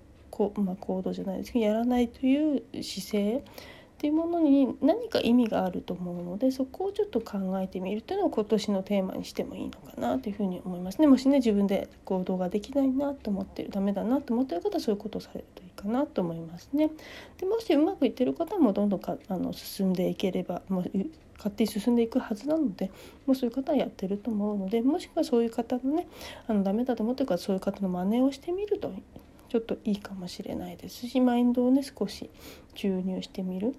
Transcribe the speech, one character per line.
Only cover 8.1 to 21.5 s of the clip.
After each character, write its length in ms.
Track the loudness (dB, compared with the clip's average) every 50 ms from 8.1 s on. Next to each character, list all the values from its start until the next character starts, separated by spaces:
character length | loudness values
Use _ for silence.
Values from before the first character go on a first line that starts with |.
| -2
い 40 |
う 20 | 0
の 40 | 0
を 20 | 0
今 160 | 2 0 0
年 260 | 2 2 2 2 2
の 120 | 0 0 0
テ 160 | 0 0 0
ー 40 | 0
マ 120 | -2 -4
に 100 | -8 -10
し 80 | -8 -6
て 100 | -6 -6
も 120 | -6 -6
い 100 | -8 -8
い 40 | -10
の 20 |
か 280 | -10 -14 -16 -14 -8 -4
な 200 | -2 -2 -2 -2
と 100 | -2 -4
い 40 | -4
う 20 |
ふ 80 | -2 -2
う 20 |
に 160 | -2 -4 -4 -6
思 140 | -8 -8
い 20 | -6
ま 120 | -6 -4
す 100 | 2 6
ね。 60 | 8
も 100 | 8 8
し 100 | 8 6
ね、 100 | 4 4
自 140 | 4 4 4
分 160 | 4 4 4
で 220 | 2 2 0 -2 -4 -12 -10 -6
行 180 | -2 -2 -2 0
動 140 | 0 -2
が 100 | -2 -2 -2
で 120 | -2 -4
き 100 | -4 -2 0
な 100 | 2 2
い 60 | 2
な 240 | 2 0 -2 -2 -4
と 160 | -4 -4 -4
思 120 | -4 -4
っ 40 | -4
て 180 | -6 -8 -10 -8
る、 60 | -6
ダ 100 | -2 -2
メ 100 | 0 0 0
だ 100 | 0 0
な 180 | 0 0 0
と 120 | 0 0 0
思 100 | 0 0
っ 20 |
て 100 | 0 -2
る 60 | -2
方 80 | -2 -2
は、 100 | -2 -2
そ 120 | 0 0
う 40 | 0
い 20 |
う 40 | -2
こ 80 | -2 -8
と 80 | -8
を 40 | -8
さ 100 | -10 -10 -14
れ 80 | -14
る 40 | -14 -16 -20
と 80 | -20 -20
い 20 |
い 40 | -20
か 160 | -14 -8 -6
な 180 | -2 -2 -2 -2
と 160 | -2 -2 -2
思 120 | -2 -2 -4
い 60 | -6
ま 180 | -10 -12 -14 -16
す 100 | -10 -4 0
ね。 180 | 2 2 2 0 -4 -16 -16 -16 -18 -18 -16 -10 -6
で、 60 | -4
も 140 | -2 -2 0
し 140 | 2 2 4
う 60 | 4
ま 140 | 4 4 2
く 120 | 2 0
い 40 | 0
っ 40 | 2
て 100 | 0 0
る 100 | 0 0
方 240 | -2 -2 -2 2 4
も 120 | 4 4
ど 140 | 4 4 2
ん 40 | 2
ど 80 | 0
ん 20 | 0
か-、 180 | -2 -4 -8 -6 -6
あ 100 | -6 -4
の、 140 | -4 -4 -4
進 380 | -6 -8 -12 -10 -4 0 0 2
ん 40 | 2
で 160 | 2 2 0
い 60 | 0
け 160 | 0 -2 -2
れ 120 | -2 -2 -4
ば、 180 | -4 -6 -8 -4 -4
も 120 | -2 -2
う、 20 | -2 -2 -2 -4 -4 -4 -8 -16 -20 -20 -12
勝 160 | -8 -8 -4